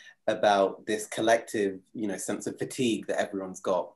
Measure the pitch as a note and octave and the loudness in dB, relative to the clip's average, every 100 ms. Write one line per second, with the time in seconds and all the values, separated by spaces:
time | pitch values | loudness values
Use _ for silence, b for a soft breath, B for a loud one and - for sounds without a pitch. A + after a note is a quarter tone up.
0 | B B - G#2+ G#2+ G2+ F#2+ - - G#2 | B B -2 2 4 6 4 0 -4 -4
1 | - - A2+ A2+ - A2+ G2 F#2+ - A#2+ | -4 0 4 4 2 0 0 -2 -12 -6
2 | G#2+ F#2+ - G#2 A2+ - - - A#2+ G2 | -4 -4 -4 -6 -6 -8 -8 -2 0 0
3 | - F#2 G#2 G2 F#2+ F#2 G2 F2+ - | -2 -2 -2 -4 -8 -6 -2 0 -2